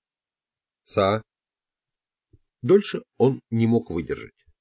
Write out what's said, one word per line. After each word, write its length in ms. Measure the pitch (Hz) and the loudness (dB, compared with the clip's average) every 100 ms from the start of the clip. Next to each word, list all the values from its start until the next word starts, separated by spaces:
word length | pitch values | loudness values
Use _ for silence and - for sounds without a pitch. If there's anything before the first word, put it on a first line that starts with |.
| _ _ _ _ _ _ _ _ | _ _ _ _ _ _ _ _
за. 400 | - 107 98 110 - _ _ _ _ _ _ _ _ _ _ _ _ _ | -6 0 0 0 -6 _ _ _ _ _ _ _ _ _ _ _ _ _
Дольше 440 | 120 196 - - - - | 2 2 2 -8 -10 0
он 220 | 123 131 - | 0 0 -4
не 180 | 113 113 | 0 2
мог 220 | 117 - | 2 0
выдержать. 440 | 85 73 - 55 - _ _ | -6 -6 -10 -12 -20 _ _